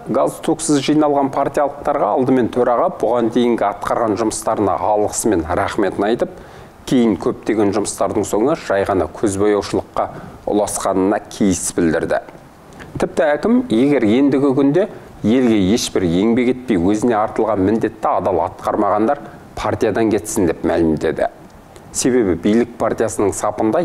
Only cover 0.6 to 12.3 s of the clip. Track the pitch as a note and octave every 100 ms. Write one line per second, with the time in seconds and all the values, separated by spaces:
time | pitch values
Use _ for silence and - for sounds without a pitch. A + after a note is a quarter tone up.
0.6 | - D3 C#3 D3+ D3+ C#3+ C#3 C#3 C#3 -
1.6 | C#3+ - - C#3+ F3+ G#3+ B2+ C3 A2 B2
2.6 | B2 A#2+ E3+ F#3+ G#2+ B2 A2+ B2+ A#2+ A2+
3.6 | G2+ G2+ - A#2 A2+ G2+ A2 - - -
4.6 | G2+ D#2+ F#2 G#2+ G2+ - A#2+ F#2+ D#2 F2
5.6 | F#2+ - F#2+ F2+ G2+ A#2+ - - - -
6.6 | - - - C3+ A2+ F#2 B2+ G#2+ - G#2+
7.6 | G2+ G#2 G2+ - G2 G#2+ F#2+ A#2 B2 E3
8.6 | - G2 G2+ F#2+ D#2 - A2 F#2+ G#2 G2+
9.6 | F#2+ G2 - - G#2 - - - - G2+
10.6 | G2 - G#2 F#2+ F#2+ G#2+ - - G#2 F2+
11.6 | - - E2+ D#2 D#2+ - -